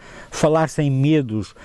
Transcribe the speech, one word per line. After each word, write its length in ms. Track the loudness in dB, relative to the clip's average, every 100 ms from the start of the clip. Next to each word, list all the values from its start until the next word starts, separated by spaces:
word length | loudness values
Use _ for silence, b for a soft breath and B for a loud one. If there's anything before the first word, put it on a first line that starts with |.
| B B B
falar 380 | -2 2 2 0
sem 220 | 0 0
medos. 640 | 2 2 2 0 -6 -6 -14